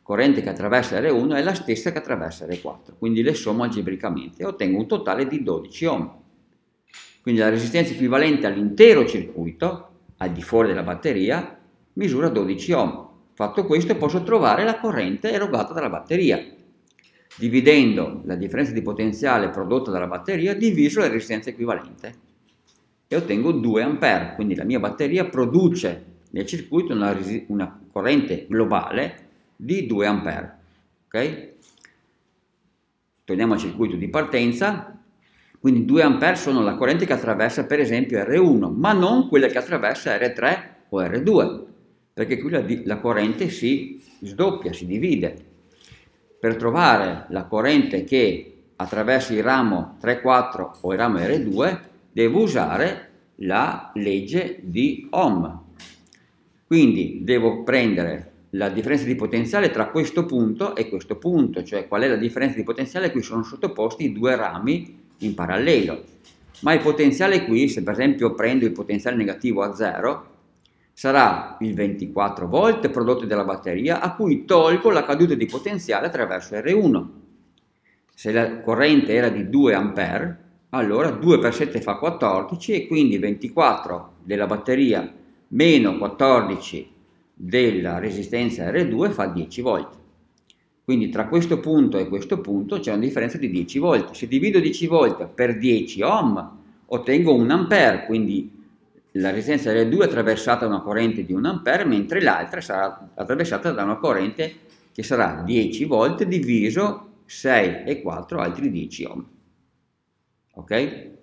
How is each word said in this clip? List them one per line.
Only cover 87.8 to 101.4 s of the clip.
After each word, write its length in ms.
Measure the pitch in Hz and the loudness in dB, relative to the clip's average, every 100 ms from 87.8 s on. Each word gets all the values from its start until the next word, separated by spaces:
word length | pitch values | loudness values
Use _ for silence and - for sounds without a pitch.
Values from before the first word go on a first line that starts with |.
| 87 87 | -2 -4
resistenza 720 | 104 98 95 120 120 - 87 | -4 -6 -6 -4 -4 -4 -2
R 160 | 139 151 | -2 0
due 220 | 113 202 | 0 -2
fa 160 | 202 | -2
dieci 360 | 95 87 78 - | -4 -4 -8 -4
volt. 360 | 123 92 73 - _ _ _ _ _ _ _ _ | -2 -2 -4 -16 _ _ _ _ _ _ _ _
Quindi 260 | - 127 107 | -2 0 0
tra 180 | - 110 | -2 0
questo 320 | 170 170 165 | 0 2 -2
punto 380 | 156 156 117 98 | 2 4 4 2
e 100 | 92 | -2
questo 320 | 98 - 190 | -6 -4 -6
punto 400 | - 101 101 101 | -2 -4 -2 -6
c'è 120 | 113 | -4
una 100 | 104 | -2
differenza 360 | 127 135 117 156 | -2 -2 -4 -4
di 120 | 131 | -4
dieci 300 | 90 85 139 | -4 -4 -2
volt. 320 | 170 123 - | 2 2 -2
Se 160 | - 117 | -10 -2
divido 320 | 135 202 190 | 0 4 2
dieci 280 | 156 - 165 | 2 -2 2
volt 380 | 165 120 - | 4 4 2
per 320 | 85 - 123 107 | -8 0 0 2
dieci 440 | 123 110 87 98 | 2 2 0 -2
ohm 560 | 120 214 131 101 85 - - _ | 0 2 2 0 -6 -18 -20 _
ottengo 480 | _ 120 - 147 165 | _ -4 2 2 6
un 160 | 127 117 | 4 4
ampere, 560 | 170 175 202 127 104 | 2 4 4 4 2
quindi 540 | - 110 104 98 - - - _ _ _ _ | -2 -2 0 -2 -6 -16 -20 _ _ _ _
la 160 | 95 95 | -2 -2
resistenza 420 | 101 107 147 107 | -2 -2 -2 2
R 160 | 113 113 | 2 4
due 160 | 185 | 4
è 20 | 170 | 2
attraversata 580 | 120 110 110 - 120 | 2 0 0 0 0
da 100 | 113 | 0
una 80 | 98 | -2
corrente 420 | 104 104 117 107 | -2 0 0 -2
di 80 | 90 | -4
un 100 | 92 | -2